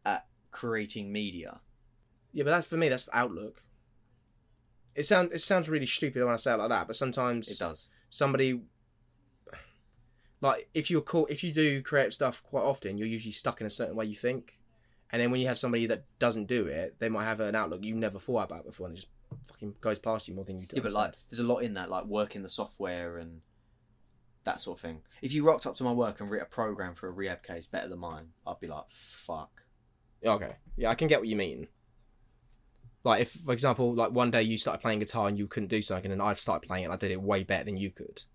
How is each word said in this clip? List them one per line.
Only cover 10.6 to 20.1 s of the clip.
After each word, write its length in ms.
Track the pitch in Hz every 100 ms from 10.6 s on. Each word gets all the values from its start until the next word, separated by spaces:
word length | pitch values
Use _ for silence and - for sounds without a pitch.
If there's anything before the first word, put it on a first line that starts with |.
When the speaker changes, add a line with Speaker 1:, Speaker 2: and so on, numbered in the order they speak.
| -
Speaker 2:
if 160 | 160 147
you're 120 | 160
caught, 280 | - 170 151
if 140 | 147
you 80 | 175
do 300 | 156 151 139
creative 320 | - 147 107
stuff 280 | - 131 -
quite 200 | - 135
often, 340 | 139 131 98 101
you're 80 | 113
usually 260 | 113 113
stuck 280 | - 127 -
in 60 | 107
a 40 |
certain 240 | - 101 110
way 100 | 110
you 100 | 104
think. 440 | 120 127 - - _ _ _ _ _
And 100 | 120
then 80 | 120
when 100 | 127
you 60 | 127
have 100 | 117
somebody 280 | 123 117 113
that 180 | 110 - -
doesn't 280 | 120 110 101
do 200 | 123 85
it, 300 | 78 87 -
they 100 | 117
might 160 | 107
have 140 | 110 110
an 140 | 104
outlook 300 | 110 87 90
you 100 | 104
never 240 | 113 107 95
thought 260 | - 120
about 200 | 92 82
before, 220 | - - 90
and 80 | 87
it 40 |
just 60 | - - - - -
fucking 300 | - 104 101
goes 180 | 110 104
past 280 | 113